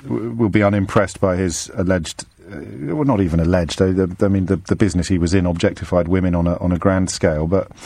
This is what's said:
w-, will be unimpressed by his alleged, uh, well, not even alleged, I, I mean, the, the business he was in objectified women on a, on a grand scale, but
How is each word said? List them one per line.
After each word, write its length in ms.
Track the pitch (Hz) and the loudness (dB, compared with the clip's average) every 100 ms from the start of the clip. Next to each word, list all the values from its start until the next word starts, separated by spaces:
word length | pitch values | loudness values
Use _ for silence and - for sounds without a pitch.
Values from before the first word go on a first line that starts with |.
w-, 280 | 135 120 113 | -6 -6 -4
will 180 | 117 110 | -2 0
be 140 | 107 | 2
unimpressed 560 | 101 104 98 113 95 - | 2 2 0 0 0 0
by 160 | 98 90 | 0 0
his 340 | 92 78 - - | -2 -4 -8 -4
alleged, 500 | 90 92 82 - - _ - | 0 0 -2 -10 -16 _ -20
uh, 440 | 78 107 113 147 156 | -16 -14 -10 -6 -2
well, 100 | 139 | 0
not 160 | 107 | 2
even 180 | 92 82 | 2 2
alleged, 420 | 82 90 82 - | 2 2 0 0
I, 60 | 95 95 92 92 | 2 2 0 0
I 60 | 101 | 0
mean, 160 | 98 90 | 2 0
the, 100 | 95 | -2
the 200 | - 87 | -2 0
business 320 | 101 90 82 | 2 0 0
he 80 | 92 | 0
was 160 | 85 | 2
in 120 | 95 90 | 2 0
objectified 600 | 85 101 87 87 90 82 | 0 0 -2 -2 0 2
women 280 | 92 90 87 | 0 2 0
on 120 | 87 | 0
a, 100 | 85 | 0
on 140 | 90 | 0
a 60 | 85 | 0
grand 320 | 95 95 92 | 0 0 0
scale, 380 | - 95 78 80 | 0 0 0 0
but 240 | 95 - - | 0 -2 -8